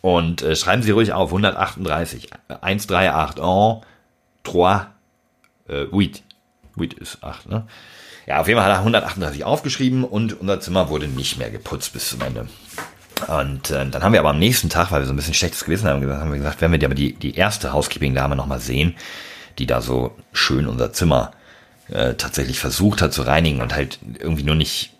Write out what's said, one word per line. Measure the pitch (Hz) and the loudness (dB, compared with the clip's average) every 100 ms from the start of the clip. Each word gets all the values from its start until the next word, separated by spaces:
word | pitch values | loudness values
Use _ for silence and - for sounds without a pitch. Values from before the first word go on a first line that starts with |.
Und, | 95 87 82 85 | 4 4 2 0
äh, | 71 80 | 0 0
schreiben | - 110 | 2 2
Sie | 110 | 4
ruhig | 104 110 | 4 4
auf, | 90 87 | 2 0
hundertachtunddreißig, | 92 101 - 92 - 90 76 85 58 - - _ | 2 0 0 -4 -4 -4 -2 -4 -8 -16 -20 _
äh, | - | -8
eins | - 101 - | -2 -2 0
drei | 92 92 | 2 4
acht, | 76 78 - | 2 -2 -2
en | 85 95 107 113 - _ _ _ _ _ | 0 4 4 2 -8 _ _ _ _ _
trois, | - 87 87 101 92 _ _ _ _ _ _ _ _ | -4 4 4 4 -2 _ _ _ _ _ _ _ _
äh, | 71 71 | -6 0
huit. | 95 95 - _ - _ _ - - | 2 2 0 _ -20 _ _ -18 -8
Huit | 82 | -8
ist | - - - | -8 -16 -14
acht, | - - - | -14 -14 -6
ne? | 113 110 - - - - - - | -6 -6 -18 -20 -20 -20 -20 -2
Ja, | 71 | 0
auf | 85 | 4
jeden | 117 | 4
Fall | 98 | 4
hat | 95 | 4
er | |
hundertachtunddreißig | 104 113 85 90 82 71 | 4 2 0 -4 -6 -4
aufgeschrieben | 82 147 143 131 131 131 | -2 -2 -2 0 0 2
und | 127 104 110 104 | 0 0 -2 -2
unser | 95 95 | -2 -2
Zimmer | - 92 80 | 0 0 0
wurde | 76 73 | -2 -4
nicht | 65 65 - | -4 -6 -6
mehr | 58 | -8
geputzt | 55 - 67 - | -8 -10 -8 -8
bis | - - | -8 -8
zum | 62 | -6
Ende. | 64 57 60 - - - - - - - - | -6 -6 -10 -14 -18 -14 -14 -16 -12 -10 -2
Und, | 76 69 67 - | -2 -2 -4 -4
äh, | 69 67 | -2 -2
dann | 69 | 0
haben | 95 | 4
wir | 98 | 4
aber | 76 | 4
am | 73 | 4
nächsten | 98 127 82 | 4 2 0
Tag, | 82 90 | 0 2
weil | 82 | 0
wir | 67 | 0
so | |
ein | 71 | -2
bisschen | 73 | -2
schlechtes | 80 87 - - | 0 -2 -4 -4
Gewissen | 92 110 | 0 0
haben, | 69 | 0
gesagt, | 67 69 | -2 -2
haben | 78 | -4
wir | 71 | -2
gesagt, | 71 - | -4 0
wenn | 82 | 2
wir | 82 | 4
die, | 71 | 2
aber | 69 | 0
die, | 71 | -2
die | - - - | -2 -6 0
erste | 98 107 65 | 0 0 -2
Housekeeping-Dame | 71 - - 71 65 67 69 | -2 -2 -2 -2 0 0 -2
nochmal | 67 65 | -2 -6
sehen, | 62 64 82 - - - - - - - | -2 0 0 0 -14 -16 -16 -18 -18 -8
die | 64 | -2
da | 62 | 0
so | 58 64 62 - - | 0 -2 -2 -6 -8
schön | - - 65 71 | -2 0 2 0
unser | 58 58 | 0 -2
Zimmer, | - 82 65 58 - - - _ _ - | 2 4 4 2 -8 -20 -20 _ _ -8
äh, | - 62 | -2 -2
tatsächlich | 58 - - 65 65 | -2 -6 -4 -4 -2
versucht | 67 - 101 - | -4 2 2 4
hat | 78 | 0
zu | 76 | 0
reinigen | 62 76 82 69 | 2 4 4 2
und | 60 71 | -2 -2
halt | 69 - 50 58 | -4 -8 -14 -8
irgendwie | 85 80 | -4 -2
nur | 71 78 | 2 2
nicht | 76 - - | 0 -4 -8